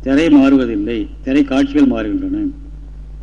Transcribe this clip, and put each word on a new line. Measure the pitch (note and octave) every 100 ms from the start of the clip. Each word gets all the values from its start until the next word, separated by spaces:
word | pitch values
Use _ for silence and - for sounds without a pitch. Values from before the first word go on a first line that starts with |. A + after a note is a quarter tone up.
திரை | C3 C#3 E3 D3
மாறுவதில்லை, | C3+ C#3 B2 A2 G#2 A#2 G2+ -
திரை | - C#3
காட்சிகள் | C#3 C#3 C#3 C#3+ C#3
மாறுகின்றன. | A2+ A2 G2 F#2 - D#4 - - - - - - -